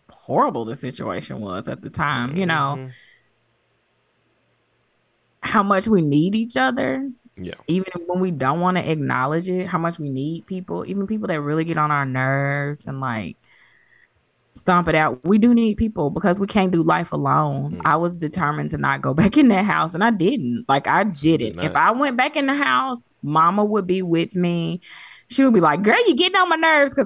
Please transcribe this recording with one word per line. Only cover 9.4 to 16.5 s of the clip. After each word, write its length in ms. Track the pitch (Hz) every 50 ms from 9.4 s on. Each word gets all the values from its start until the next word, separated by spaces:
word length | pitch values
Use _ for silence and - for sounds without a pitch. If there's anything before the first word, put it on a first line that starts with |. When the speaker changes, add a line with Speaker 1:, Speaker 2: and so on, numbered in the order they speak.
| 175 185
Speaker 1:
it, 180 | 180 185 180 175
how 100 | 175 170
much 200 | 165 170 170 -
we 100 | 151 143
need 360 | 131 131 139 151 165 165 -
people, 380 | - 190 185 185 - 175 175 -
even 200 | - 185 196 196
people 220 | 196 220 214 214 -
that 120 | 170 151
really 240 | 147 143 151 160 160
get 140 | 165 165 160
on 120 | 151 151
our 140 | 151 143 139
nerves 800 | 135 127 131 131 135 135 139 139 139 139 143 143 143 147 143 -
and, 140 | - 139 135
like, 360 | 135 127 117 110 98 82 - _ _ _ _ _ _ _ _ _ _ _ _ _ _ _ _ _ _ _ _ _ _ _ -
stomp 340 | - - - 180 175 175 165
it 60 | 156
out. 280 | 156 156 147 117 127 -
We 140 | 165 208 214
do 160 | 208 240 240
need 220 | 233 226 220 208
people 340 | - 233 220 214 180 156 143
because 300 | 175 175 175 202 180 196
we 60 | 196
can't 240 | 202